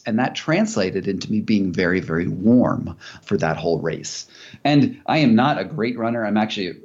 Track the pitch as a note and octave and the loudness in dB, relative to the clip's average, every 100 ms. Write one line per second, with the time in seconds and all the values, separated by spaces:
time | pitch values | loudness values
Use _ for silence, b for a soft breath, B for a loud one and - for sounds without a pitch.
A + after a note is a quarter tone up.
0 | - A2 B2+ - - E3 G#3+ A2+ F#2 G2 | -4 -2 -2 -4 -2 0 0 0 -2 -2
1 | F#2+ F#2+ - G#2+ - G#2+ F#2+ E2+ F2 F#2 | -4 -4 -4 -4 0 0 0 0 2 0
2 | E2+ E2 F2 F#2 G2+ B2 - - F#2 E2+ | 0 -2 -2 0 4 4 4 0 -6 -10
3 | B B - G#2 D#2+ D#2+ E2+ D#2+ D#2+ - | B B -4 -2 0 -2 -2 -2 -2 -6
4 | - - - B B B C#3 D3 A#2 - | -8 -12 -14 B B B 2 4 4 0
5 | - D#3 C3+ A2 C3+ C#3+ F#2+ D#3 A2+ A#2+ | -2 2 4 4 4 0 -4 -4 -4 -2
6 | A2+ A#2 G#2+ G#2+ G#2+ - F2+ - | -4 -2 0 0 0 -2 -6 -8